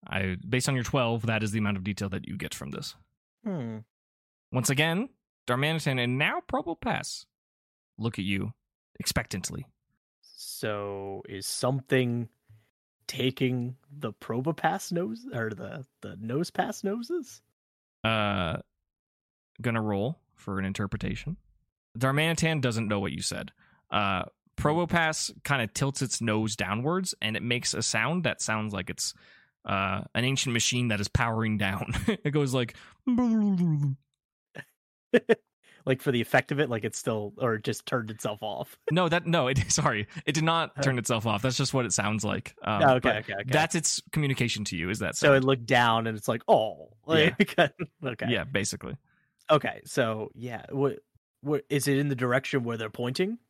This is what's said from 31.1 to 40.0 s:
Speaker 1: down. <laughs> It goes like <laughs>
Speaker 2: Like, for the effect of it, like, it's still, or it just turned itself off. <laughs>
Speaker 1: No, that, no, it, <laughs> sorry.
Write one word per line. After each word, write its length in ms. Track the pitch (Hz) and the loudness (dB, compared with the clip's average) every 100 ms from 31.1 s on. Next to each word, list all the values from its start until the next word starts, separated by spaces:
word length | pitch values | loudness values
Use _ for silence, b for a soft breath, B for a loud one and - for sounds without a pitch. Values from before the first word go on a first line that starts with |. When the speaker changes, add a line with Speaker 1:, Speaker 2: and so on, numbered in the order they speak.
| - 117 113 113 107 | 2 2 2 0 0
Speaker 1:
down. 340 | 98 98 - - - | 0 -2 -4 -2 0
<laughs> 120 | 202 | 0
It 60 | 147 | 0
goes 200 | 147 143 | 2 2
like 200 | 127 117 - B B - | 2 -2 -6 B B 0
<laughs> 880 | 240 247 220 208 185 175 151 143 135 _ _ _ _ _ - - _ _ _ _ 240 - 226 _ _ b b - | 2 4 4 4 4 4 4 2 -2 _ _ _ _ _ -18 -18 _ _ _ _ 2 4 0 _ _ b b 0
Speaker 2:
Like, 140 | 131 | 0
for 120 | - | 4
the 80 | 123 | 2
effect 280 | 113 135 - | 4 2 2
of 100 | 139 | 0
it, 100 | 143 | 0
like, 120 | 117 | 0
it's 140 | 110 - | -2 -4
still, 360 | - 113 104 104 | -2 -2 -4 -2
or 200 | 123 110 | 0 0
it 60 | |
just 220 | 107 110 | -2 -6
turned 260 | - 127 110 | -4 -4 -4
itself 280 | 110 117 104 | -6 -6 -4
off. 360 | 107 101 - - | -6 -6 -8 -8
<laughs> 60 | - | -2
Speaker 1:
No, 160 | 156 175 | 2 2
that, 160 | 170 170 | 2 2
no, 220 | 165 127 | 2 4
it, 100 | 135 | 2
<laughs> 100 | 101 | 2
sorry. 360 | - 147 113 | 2 2 0